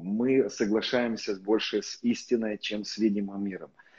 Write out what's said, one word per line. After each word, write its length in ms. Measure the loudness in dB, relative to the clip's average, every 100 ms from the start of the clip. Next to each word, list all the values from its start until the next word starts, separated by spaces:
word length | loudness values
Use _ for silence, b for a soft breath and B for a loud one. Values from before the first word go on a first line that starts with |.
мы 460 | -4 0 4 4 2
соглашаемся 840 | 0 2 2 2 0 0 -2 -4 -4
больше 440 | 2 2 2 -2
с 160 | -4 -2
истиной, 560 | 0 -2 0 0 0 -4
чем 260 | -6 -6
с 140 | -6 0
видимым 440 | 2 2 -2 -4
миром. 260 | -6 -6 -12 _ b